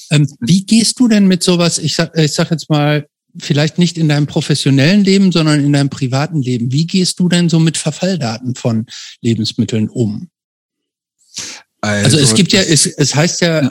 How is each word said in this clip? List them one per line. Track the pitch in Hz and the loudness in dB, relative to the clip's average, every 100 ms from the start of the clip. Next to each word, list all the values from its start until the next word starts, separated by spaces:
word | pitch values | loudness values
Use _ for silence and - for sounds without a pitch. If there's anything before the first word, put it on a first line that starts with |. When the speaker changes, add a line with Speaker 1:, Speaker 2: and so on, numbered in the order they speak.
| - | -2
Speaker 1:
Ähm, | 147 143 - | 0 0 -2
wie | 165 190 - | 0 0 4
gehst | 226 - - | 2 2 0
du | 240 | 2
denn | 208 190 | 4 4
mit | 185 | 2
sowas, | 185 175 170 - | 2 2 0 -2
ich | 151 - | -4 -2
sag, | 160 165 | -2 0
ich | 151 | 0
sag | - 170 | 0 -2
jetzt | 156 - | -4 -2
mal, | 151 147 151 147 _ _ 175 | 0 0 -2 -4 _ _ -16
vielleicht | - 143 156 - | -4 -2 0 0
nicht | 175 165 | -2 0
in | 160 | 0
deinem | 147 147 | 0 0
professionellen | 165 - 147 143 135 143 208 | -2 -2 -2 2 2 4 4
Leben, | 190 196 190 | 4 4 4
sondern | 165 156 151 | 2 2 2
in | 143 | 2
deinem | 143 139 | 2 0
privaten | - 131 135 160 160 | -2 -4 -2 -2 -2
Leben, | 123 123 120 | -2 -2 -2
wie | 139 165 | -2 0
gehst | 190 180 - | 0 -2 0
du | 180 | 0
denn | 175 170 | 2 2
so | 165 | 2
mit | 160 147 | 2 0
Verfalldaten | 156 - 185 185 117 113 127 120 | -6 -4 -4 -2 -4 -6 -8 -4
von | 123 110 113 - - - | -2 -2 -4 -12 -18 -6
Lebensmitteln | 120 110 110 - 107 110 107 | -2 -2 -2 -4 -2 -2 -2
um? | 127 107 104 - _ _ _ _ _ _ _ _ _ _ - - - - _ | -2 -4 -4 -12 _ _ _ _ _ _ _ _ _ _ -16 -14 -16 -20 _
Also | 104 104 104 | -4 -2 0
Speaker 2:
Also | 151 | 0
Speaker 1:
es | 139 | 2
gibt | 110 180 | 2 2
ja, | 190 | 2
Speaker 2:
das | 160 | 2
Speaker 1:
es, | 147 185 | 0 0
es | - 139 | -2 -2
heißt | 139 175 - | 0 0 0
ja | 175 160 | 0 0
Speaker 2:
Ja. | 127 | -2